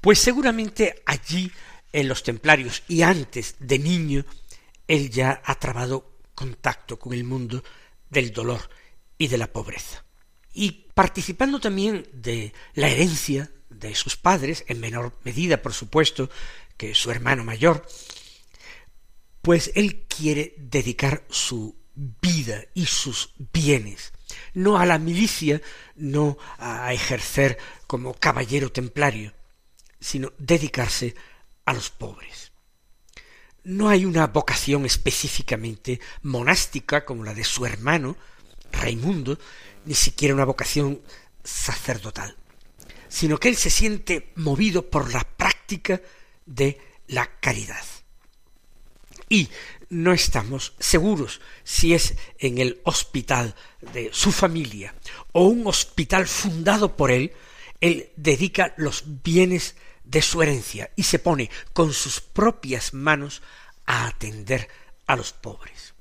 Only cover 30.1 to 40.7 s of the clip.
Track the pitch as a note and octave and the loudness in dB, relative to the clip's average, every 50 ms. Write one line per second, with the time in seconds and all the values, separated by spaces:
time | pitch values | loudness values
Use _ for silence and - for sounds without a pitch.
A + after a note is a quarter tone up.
30.1 | - C3+ C3 C#3 - - C#3 B2+ E3+ E3 D3 C#3 - C3 A#2+ G#2+ - - B2+ A#2+ | -6 -6 -6 -8 -10 -12 0 2 2 2 2 -2 -2 -2 -2 0 0 -2 -4 -4
31.1 | - - - - - - - - - _ _ - C3 A#2 - - - - - G2+ | -6 -10 -18 -20 -20 -20 -20 -20 -20 _ _ -4 -2 -2 -4 -10 -10 -10 -12 -12
32.1 | G2 - - - - - - - - _ _ _ _ _ _ _ - _ _ - | -12 -16 -18 -18 -16 -16 -18 -20 -20 _ _ _ _ _ _ _ -20 _ _ -20
33.1 | _ - - - - - - _ - _ - F3+ F#3 G3 G#3 G#3+ G#3 F#3 F#3 F#3+ | _ -20 -20 -20 -20 -20 -20 _ -20 _ -10 -6 -2 2 4 6 6 6 4 4
34.1 | E3+ E3 D#3 C#3 G#2 D3+ D3 - C#3 - - C#3 C#3+ C#3+ C3+ A#2+ - - - C3+ | 4 4 2 4 2 0 2 2 -2 -2 0 0 0 0 2 0 0 2 2 0
35.1 | - - - C#3+ - - - - B2 G#2+ A2+ A#2 A2 G#2 _ - B2+ A#2 - - | 0 0 -4 -2 -2 -2 0 0 -4 -4 -4 -8 -10 -8 _ -6 -6 -6 -6 -14
36.1 | - - - C#3+ C3 A#2+ - C#3 F3+ F#3+ - - - C#3 - - C#3+ D3 D3 - | -16 -10 -6 -4 -4 0 2 2 2 2 2 -2 -4 -8 -4 0 -2 -2 -2 -2
37.1 | C3 A2+ G#2+ G#2+ A2 G#2 G#2+ - - - B2+ A#2 G#2 G2+ A2+ C3+ D#3+ E3+ C#3 B2+ | -10 -10 -8 -10 -8 -6 -4 -4 -2 -2 -4 -4 -4 -4 0 0 0 0 0 -4
38.1 | E3+ - - - - - - - - - - - - - - A#2 A#2 A#2 B2 F3 | -8 -10 -14 -20 -20 -20 -20 -20 -20 -20 -14 -6 -6 -4 -2 -2 -4 -2 -2 0
39.1 | G3+ E3 C3 B2+ C#3+ - - - - - - - - - - D#3 C#3+ - - - | 0 0 -2 -4 -6 -6 -8 -20 -20 -20 -20 -20 -20 -18 -10 -2 2 4 4 4
40.1 | - - C#3+ C#3 C#3 C#3 C3+ C3 C3 - A#2 - | 4 4 2 2 4 4 2 2 0 -2 -4 -2